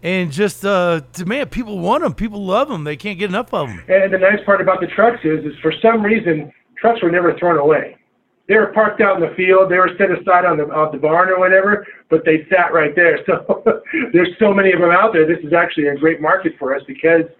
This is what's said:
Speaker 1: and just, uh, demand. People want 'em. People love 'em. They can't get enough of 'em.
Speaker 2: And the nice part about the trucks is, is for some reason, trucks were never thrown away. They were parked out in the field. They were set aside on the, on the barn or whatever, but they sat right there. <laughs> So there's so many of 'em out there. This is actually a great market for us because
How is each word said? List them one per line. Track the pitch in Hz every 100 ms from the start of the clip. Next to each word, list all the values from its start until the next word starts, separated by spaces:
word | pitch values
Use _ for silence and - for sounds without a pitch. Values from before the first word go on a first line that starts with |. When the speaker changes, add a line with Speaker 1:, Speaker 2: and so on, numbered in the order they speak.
Speaker 1:
and | 165 185 175
just, | 139 208 - 196
uh, | 196 175 165 139
demand. | - 180 247 277
People | - 233 202
want | 170 269
'em. | 330
People | - 220 208 190
love | 202 285
'em. | 208
They | 147 151
can't | 208 185
get | 208
enough | 185 247
of | 196 139
'em. | 90 -
Speaker 2:
And | 190 190
the | 190
nice | 185 208 -
part | 196
about | 185 185
the | 170
trucks | - 233 233
is, | 160 156 151
is | -
for | 160 156
some | 220 226
reason, | 208 220 175 156 151 _ _ -
trucks | 220 233
were | 175
never | 170 175 -
thrown | 175 160
away. | 143 147 - - _ _ _ _ _
They | 202
were | 208
parked | - 208 -
out | 208 190
in |
the | 160 -
field. | 185 190 190
They | 180
were | 185 -
set | 196
aside | 175 - 180
on | 180 156
the, | 147
on | 156 151
the | 139
barn | 151 165 185
or | 185
whatever, | 185 190 190 208 - - _
but | 160 160
they | 156 156
sat | 185 165
right | 165 151 151
there. | 170 147
<laughs> | -
So | 165 - - - - - 330 254
there's | 170 175 -
so | 214
many | 196 190
of | 170
'em | 175
out | 175 220
there. | 170 156
This | 170 147
is |
actually | 170 170 - 147
a | 143
great | 156 165
market | 156 185 190 -
for | 131 139
us | 135
because | 135 160 165 165 -